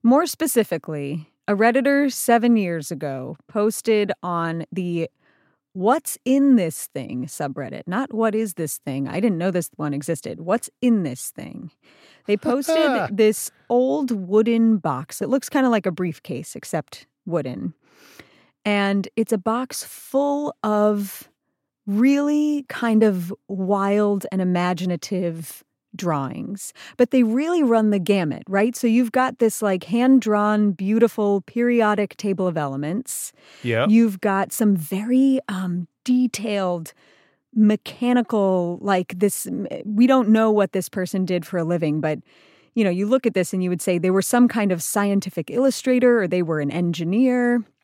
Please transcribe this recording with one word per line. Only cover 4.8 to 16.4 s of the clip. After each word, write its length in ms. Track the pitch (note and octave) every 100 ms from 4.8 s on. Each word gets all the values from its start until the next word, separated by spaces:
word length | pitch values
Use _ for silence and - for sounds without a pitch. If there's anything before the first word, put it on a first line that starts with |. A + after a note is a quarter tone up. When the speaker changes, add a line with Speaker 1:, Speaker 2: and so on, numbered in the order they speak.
| F3+ E3+ E3 _ _ _ _ _ _
Speaker 1:
What's 440 | F#3+ G3 D4+ - -
in 320 | B3+ C4+ C#4
This 320 | B3 E3 - -
Thing 380 | C#3+ B2 B2
subreddit. 580 | B2+ - D3 C#3 C3 -
Not 280 | - G3 C4+
what 200 | A3 A3+
is 200 | G#3+ A3
this 240 | F3 D#3 -
thing? 300 | - C3+ C#3
I 100 | F3
didn't 180 | A3 E3+
know 140 | F#3
this 180 | F3+ E3+
one 180 | - D3+
existed. 460 | C#3+ D3 D#3+ - -
What's 300 | E3 A#3 - _
in 220 | B3 A3
this 280 | D#3 B2+ -
thing? 400 | - - - E3+ _ _ _ _ _ -
They 100 | G#3
Speaker 2:
<laughs> 0 |
Speaker 1:
posted 800 | D#4 B3+ C#4 D#4+ D4+ A#3+ D#3 G#3
this 340 | A3 - - _ _
old 440 | B3 C4 C#4+ C4+
wooden 680 | G#3+ F3+ G#3 A3+ A#3 A3+ G#3+
box. 440 | D#3+ C3 E3 -
It 60 | G3
looks 200 | C4 -
kinda 200 | C#4+ C4
like 160 | A3
a 60 | F#3+
briefcase, 640 | E3 F3+ D3+ - C3